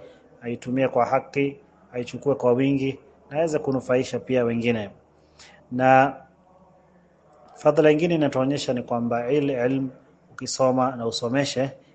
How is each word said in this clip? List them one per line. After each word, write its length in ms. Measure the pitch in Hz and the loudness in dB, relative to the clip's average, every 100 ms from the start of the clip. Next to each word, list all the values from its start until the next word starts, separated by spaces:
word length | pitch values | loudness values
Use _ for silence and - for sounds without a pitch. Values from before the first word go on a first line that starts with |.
| - - _ _ | -14 -20 _ _
aitumie 460 | 120 120 127 127 131 | -10 -10 -6 -2 0
kwa 180 | 127 117 | 2 2
haki, 520 | 135 - 139 139 139 - _ _ | 0 -2 -4 -4 -4 -18 _ _
aichukue 420 | 123 120 123 143 135 | -10 -10 -6 -2 0
kwa 180 | 123 | 2
wingi, 460 | 120 135 139 135 - - _ _ | 2 2 0 -2 -6 -14 _ _
na 80 | 143 | -2
aweze 220 | 165 151 | -2 -2
kunufaisha 600 | 143 131 123 127 131 123 | -2 -4 0 0 0 -6
pia 240 | - 127 | -2 0
wengine. 460 | 117 117 117 113 101 - _ _ _ _ - - _ | 0 0 0 -2 -4 -14 _ _ _ _ -20 -20 _
Na 440 | 123 131 131 139 - - _ _ _ _ _ _ _ _ _ _ _ - - | 0 6 6 6 0 -16 _ _ _ _ _ _ _ _ _ _ _ -20 -2
fadhila 340 | 151 147 151 | 2 4 6
nyingine 260 | 151 175 165 | 4 2 0
inatuonyesha 580 | 143 131 131 143 - | 0 0 0 -2 -2
ni 100 | 123 | -4
kwamba 480 | 117 120 117 120 120 | -4 -4 -2 -2 0
ile 340 | 147 139 127 123 | 0 0 0 0
ilmu 240 | 135 135 - _ _ _ | -2 -4 -10 _ _ _
ukisoma 640 | - 127 - 131 131 127 123 | -14 -10 0 2 2 0 -2
na 120 | 117 | -6
usomeshe, 640 | - 120 131 139 123 135 - _ | -4 -2 -2 -2 -2 -4 -6 _